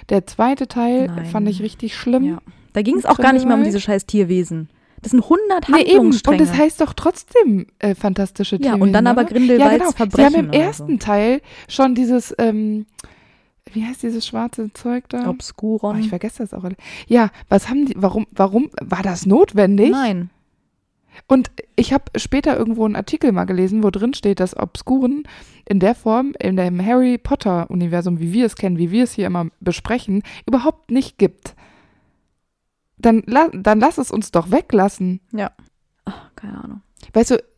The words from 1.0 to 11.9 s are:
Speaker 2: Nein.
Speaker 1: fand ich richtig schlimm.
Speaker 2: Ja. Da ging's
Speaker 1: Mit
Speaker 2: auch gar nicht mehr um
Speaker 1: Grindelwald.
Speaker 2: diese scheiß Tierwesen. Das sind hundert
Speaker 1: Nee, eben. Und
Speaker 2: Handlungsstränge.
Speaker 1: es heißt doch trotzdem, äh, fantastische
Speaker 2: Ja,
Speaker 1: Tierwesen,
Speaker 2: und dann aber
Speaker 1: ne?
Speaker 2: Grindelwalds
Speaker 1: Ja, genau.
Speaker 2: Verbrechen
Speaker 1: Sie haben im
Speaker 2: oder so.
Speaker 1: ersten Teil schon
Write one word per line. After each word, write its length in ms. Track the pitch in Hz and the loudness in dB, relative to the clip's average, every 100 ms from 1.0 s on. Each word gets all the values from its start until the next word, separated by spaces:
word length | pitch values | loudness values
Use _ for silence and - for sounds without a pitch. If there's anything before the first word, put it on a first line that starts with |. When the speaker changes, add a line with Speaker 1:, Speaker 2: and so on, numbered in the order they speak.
| 262 | -2
Speaker 2:
Nein. 180 | 170 165 | -6 -6
Speaker 1:
fand 220 | 214 208 | -4 -2
ich 140 | 190 | -4
richtig 340 | 214 - 226 - | -8 -8 -12 -8
schlimm. 280 | 247 254 | -2 0
Speaker 2:
Ja. 140 | 285 339 - - _ | 0 -6 -14 -20 _
Da 80 | 208 | -4
ging's 200 | 214 302 | 0 0
Speaker 1:
Mit 60 | - | 2
Speaker 2:
auch 80 | 294 | 4
gar 140 | 247 | 4
nicht 120 | 262 | 4
mehr 100 | 254 226 | 4 2
um 60 | |
Speaker 1:
Grindelwald. 40 | 208 | 2
Speaker 2:
diese 60 | 196 | 0
scheiß 260 | 208 196 - | -2 -2 0
Tierwesen. 600 | 208 175 185 170 160 156 _ _ - | 0 2 0 -2 -6 -10 _ _ -16
Das 80 | 226 | 0
sind 180 | 254 - | 2 4
hundert 400 | 349 427 359 - | 2 2 -2 2
Speaker 1:
Nee, 100 | 311 | 2
eben. 20 | |
Und 140 | - | 6
Speaker 2:
Handlungsstränge. 480 | 381 240 240 269 - | 6 6 2 2 2
Speaker 1:
es 80 | 294 262 | 2 2
heißt 240 | 311 - | 0 0
doch 120 | 311 | -4
trotzdem, 720 | - 330 - - 494 330 190 - - | -2 -4 -4 0 2 4 2 -4 -6
äh, 160 | 208 190 | -4 -2
fantastische 580 | 202 190 190 - 196 | -2 -2 -4 -4 -4
Speaker 2:
Ja, 60 | 196 | -2
Speaker 1:
Tierwesen, 200 | 269 202 | 0 2
Speaker 2:
und 100 | 196 | 4
dann 160 | 202 240 | 4 4
aber 160 | 240 | 2
Speaker 1:
ne? 40 | 240 | 2
Speaker 2:
Grindelwalds 420 | 240 247 247 277 | 2 4 6 6
Speaker 1:
Ja, 60 | - | 4
genau. 120 | 359 | 2
Speaker 2:
Verbrechen 260 | - 214 262 285 | 0 0 4 6
Speaker 1:
Sie 60 | 320 | 4
haben 60 | |
im 40 | - | 2
Speaker 2:
oder 80 | 294 | 0
so. 60 | |
Speaker 1:
ersten 340 | 359 440 302 247 | 0 -4 -4 -4
Teil 400 | 220 208 220 269 - - - | 0 0 2 -2 -6 -20 -8
schon 300 | - 269 | 0 0